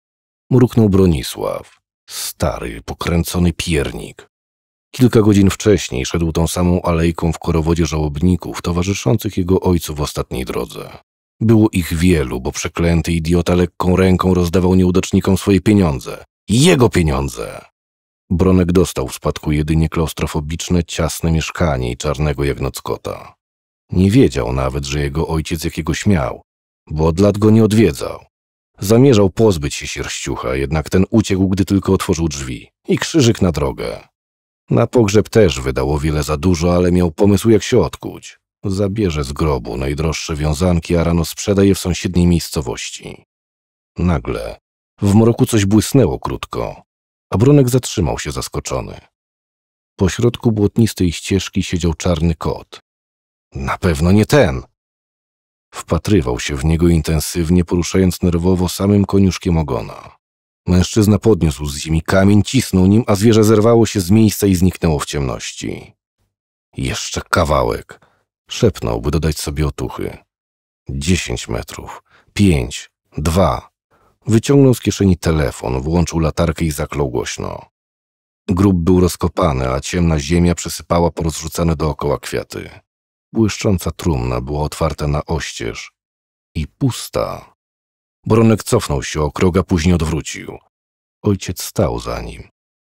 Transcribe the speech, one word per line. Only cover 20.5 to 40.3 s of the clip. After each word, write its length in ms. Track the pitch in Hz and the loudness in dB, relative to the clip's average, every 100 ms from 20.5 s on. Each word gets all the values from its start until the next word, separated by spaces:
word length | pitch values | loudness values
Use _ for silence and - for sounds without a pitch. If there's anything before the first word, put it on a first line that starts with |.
| 82 - 87 | -8 -2 -2
ciasne 480 | - - 80 - 82 | 0 -4 -4 -2 -2
mieszkanie 600 | 80 - - 85 65 62 | -2 -2 -2 -2 -2 -4
i 60 | 62 | -6
czarnego 460 | 76 67 76 67 | -6 -2 -2 -2
jak 180 | 71 64 | -4 -4
noc 200 | 65 - | -6 -8
kota. 540 | 64 58 52 50 - _ _ _ _ _ _ | -10 -8 -8 -12 -16 _ _ _ _ _ _
Nie 200 | 87 98 | 2 4
wiedział 420 | 127 92 69 58 | 6 4 2 -4
nawet, 320 | 65 65 69 69 | -2 -4 -4 -6
że 140 | 73 | -4
jego 280 | 71 71 80 | -4 -4 -4
ojciec 360 | 80 76 82 | -4 -4 -6
jakiegoś 420 | 82 - 80 73 104 | -6 -6 -6 -2 0
miał, 360 | 87 60 - - _ _ _ _ | 0 -2 -8 -16 _ _ _ _
bo 200 | 78 80 | -2 0
od 120 | 82 | 4
lat 180 | 101 101 | 2 4
go 120 | 110 | 4
nie 140 | 110 | 6
odwiedzał. 640 | 107 107 110 139 82 78 - _ _ _ _ _ | 6 4 2 2 -8 -12 -18 _ _ _ _ _
Zamierzał 500 | 95 113 139 104 95 | 2 4 6 6 2
pozbyć 460 | - 113 82 71 - | 4 2 2 -4 -8
się 120 | 73 | -10
sierściucha, 680 | 69 65 - - 62 60 65 | -10 -10 -10 -8 -8 -6 -4
jednak 340 | 69 78 - | -4 -4 -2
ten 160 | 92 95 | 0 2
uciekł, 380 | 113 - 92 95 | 0 0 0 0
gdy 180 | 95 95 | 0 0
tylko 280 | 98 - | 0 2
otworzył 340 | 95 - 80 82 | 0 0 -2 -4
drzwi. 420 | 69 65 - - _ - | -6 -10 -12 -14 _ -4
I 100 | 170 | -4
krzyżyk 440 | - 165 117 - | 0 2 2 2
na 100 | 95 | 0
drogę. 560 | 76 69 60 57 - - _ _ _ _ _ _ | 0 -4 -4 -8 -10 -16 _ _ _ _ _ _
Na 180 | 127 117 | 0 2
pogrzeb 420 | 127 104 104 - | 2 4 2 2
też 320 | 117 95 64 | 4 4 2
wydało 380 | 65 64 67 76 | -4 -2 -2 0
wiele 240 | 76 76 | 0 -2
za 140 | 73 76 | -2 -2
dużo, 380 | 92 82 87 90 | 0 2 2 2
ale 160 | 90 | 2
miał 200 | 90 87 | 2 0
pomysł, 380 | - 101 98 113 | 2 2 4 4
jak 140 | 104 | 2
się 160 | - 117 | 4 0
odkuć. 600 | 73 - 95 85 - - _ _ 104 | 0 -4 -12 -14 -20 -20 _ _ -8
Zabierze 580 | 95 101 107 95 76 | -4 -4 -2 -2 -2
z 100 | 67 | -6
grobu 440 | 71 80 67 60 62 | -4 -2 -2 -6 -6
najdroższe 580 | 67 73 78 73 - | -6 -4 -4 -4 -8